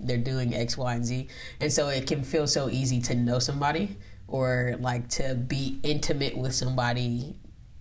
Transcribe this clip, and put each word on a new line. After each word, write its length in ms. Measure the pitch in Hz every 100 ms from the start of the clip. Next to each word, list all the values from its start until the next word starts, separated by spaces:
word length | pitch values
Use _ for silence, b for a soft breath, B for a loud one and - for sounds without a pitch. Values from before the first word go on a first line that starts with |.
they're 160 | 127 123
doing 380 | 120 131 120
X, 240 | - 120 -
Y, 160 | 123
and 100 | 120
Z. 220 | 120 127 131 B B B
And 100 | 151
so 180 | 151 143
it 180 | 135 131
can 160 | 143
feel 240 | 131 165 147
so 240 | - 131
easy 300 | 123 131 123
to 120 | 120 123
know 240 | 120 123
somebody 560 | 123 143 143 160 196 - B B -
or, 480 | 135 127 123 123 123
like, 300 | 127 123 120
to 260 | - 135
be 460 | 123 127 139 135 135
intimate 560 | 143 151 - 143 139 -
with 160 | 131
somebody 800 | 123 131 131 120 123 123 120 143 - - - - -